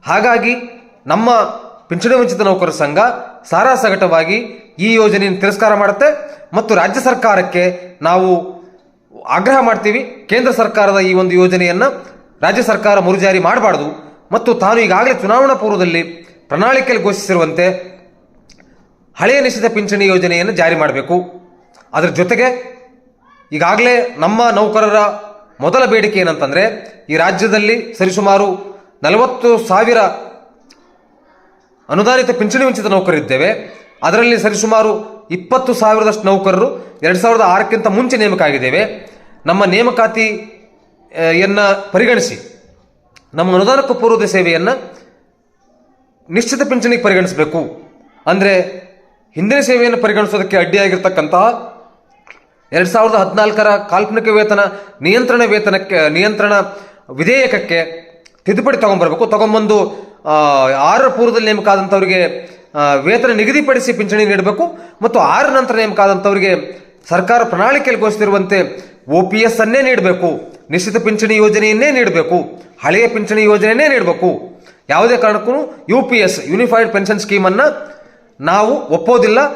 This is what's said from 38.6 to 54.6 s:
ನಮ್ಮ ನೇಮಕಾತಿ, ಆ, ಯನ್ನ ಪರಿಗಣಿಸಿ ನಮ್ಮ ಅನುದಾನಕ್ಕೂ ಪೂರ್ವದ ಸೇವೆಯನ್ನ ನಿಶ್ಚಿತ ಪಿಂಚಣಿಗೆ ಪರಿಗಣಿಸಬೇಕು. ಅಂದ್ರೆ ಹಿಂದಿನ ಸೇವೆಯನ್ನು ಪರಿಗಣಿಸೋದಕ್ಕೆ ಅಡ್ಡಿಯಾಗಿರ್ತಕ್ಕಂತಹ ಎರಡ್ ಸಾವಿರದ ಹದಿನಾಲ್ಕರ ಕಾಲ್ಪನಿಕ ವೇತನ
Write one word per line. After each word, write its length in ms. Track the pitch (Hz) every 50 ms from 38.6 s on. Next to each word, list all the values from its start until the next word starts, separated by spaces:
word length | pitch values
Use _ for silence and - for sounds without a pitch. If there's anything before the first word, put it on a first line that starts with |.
| 123 127 135 175 214 214 - - - - - - - - - - -
ನಮ್ಮ 200 | 147 175 196 202
ನೇಮಕಾತಿ, 760 | 185 180 208 233 247 247 240 226 220 - 220 220 220 208 214 - - - - - _ _ _ _ _ _ _ _ _ - 165
ಆ, 40 |
ಯನ್ನ 380 | 165 165 165 170 190 196 202 208 208 196 196 190 - -
ಪರಿಗಣಿಸಿ 720 | - 185 240 247 247 214 - - - - - - - - _ - _ _ _ _ _ _ _ _ _ - _ _ -
ನಮ್ಮ 220 | 151 170 185 185
ಅನುದಾನಕ್ಕೂ 380 | 185 196 208 262 269 262 262 247
ಪೂರ್ವದ 320 | - 226 226 226 220 208
ಸೇವೆಯನ್ನ 440 | 190 180 190 180 170 165 160 175 208 262 269 - - - - - _ _ _ _ _ _ _ _ _ _ _ _ _ _ _ _ _ _ _ _ _ _ _ _ _
ನಿಶ್ಚಿತ 320 | 165 202 233 233 262 240 277 -
ಪಿಂಚಣಿಗೆ 340 | 262 247 202 240 240 240 240
ಪರಿಗಣಿಸಬೇಕು. 800 | 208 190 185 180 180 - 143 151 151 165 165 147 120 - - - - _ _ _ _ _ _ _ 156
ಅಂದ್ರೆ 600 | 175 196 190 202 196 185 175 - - 185 - - - _ _ _ _ _ _ _ _
ಹಿಂದಿನ 240 | 151 175 208 262 285
ಸೇವೆಯನ್ನು 380 | 277 - 254 240 240 240 233 -
ಪರಿಗಣಿಸೋದಕ್ಕೆ 600 | - 214 208 208 208 202 - 208 190 190 196 190
ಅಡ್ಡಿಯಾಗಿರ್ತಕ್ಕಂತಹ 1200 | 175 170 165 185 202 190 180 180 185 190 180 160 151 147 - - 196 226 247 - - - - - - _ _ _ _ _ _ _ _ - - - _ _ _ _ _ _
ಎರಡ್ 160 | - 165 185 180
ಸಾವಿರದ 280 | 180 226 220 226 220
ಹದಿನಾಲ್ಕರ 600 | 214 190 190 - 202 214 220 214 214 214 208 202 196 202 -
ಕಾಲ್ಪನಿಕ 380 | 170 190 208 208 214 226 220 220
ವೇತನ 320 | 214 214 214 214 208 202